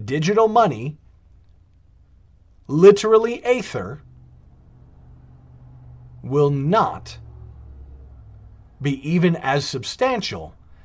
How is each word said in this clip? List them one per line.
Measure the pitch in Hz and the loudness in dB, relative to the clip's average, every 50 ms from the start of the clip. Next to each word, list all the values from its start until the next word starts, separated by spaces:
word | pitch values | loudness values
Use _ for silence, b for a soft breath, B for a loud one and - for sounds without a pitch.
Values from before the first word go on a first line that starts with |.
| 101 | -10
digital | 104 135 156 156 180 208 220 226 220 | -6 -4 -2 0 0 2 2 2 2
money, | 214 233 226 175 120 107 123 151 147 - _ - _ - _ - - - - - - - _ _ _ _ _ _ _ _ _ _ _ - _ - _ _ _ _ _ _ - | 4 4 2 2 0 -4 -10 -12 -12 -14 _ -20 _ -20 _ -20 -20 -20 -20 -20 -20 -20 _ _ _ _ _ _ _ _ _ _ _ -20 _ -20 _ _ _ _ _ _ -10
literally | - 139 151 180 202 202 202 - 220 220 220 226 233 240 - - | -4 2 8 8 8 8 8 4 4 4 4 2 2 -6 -4 -2
Aether, | 247 247 247 185 - - 117 92 98 120 - - - - - - - - - - - - - - - - - - - - - - - - - - - - - - - - - - - - - - - - - - - - - | -2 -2 -2 -2 -8 -8 -8 -8 -10 -12 -16 -18 -20 -20 -20 -20 -20 -20 -20 -20 -20 -20 -20 -20 -20 -20 -20 -20 -20 -20 -20 -20 -20 -20 -20 -20 -20 -20 -20 -20 -20 -20 -20 -20 -20 -20 -20 -20 -20 -20 -20 -20 -20 -20 -14
will | - 120 135 147 147 143 | -8 -2 0 2 2 2
not | 143 139 135 151 196 220 190 - - - - - - - - - - - - - - - - - - - - - - - - - - - - - - - - - - - - - - - | 0 0 -2 0 0 0 0 0 -4 -10 -14 -18 -18 -18 -20 -20 -20 -20 -20 -20 -20 -20 -20 -20 -20 -20 -20 -20 -20 -20 -20 -20 -20 -20 -20 -20 -20 -20 -20 -20 -20 -20 -20 -20 -12 -6
be | 131 143 135 135 - 151 | -4 -4 -4 -4 -4 -2
even | 170 180 170 175 165 | 0 2 2 2 0
as | - - 131 139 143 139 | 0 -2 -2 -2 -2 -2
substantial | - - 127 110 - - - 254 262 254 220 - - 107 87 78 78 - - b b b b | -4 -8 -10 -10 -8 -4 -2 -2 -2 -2 -4 -6 -8 -10 -10 -12 -14 -18 -20 b b b b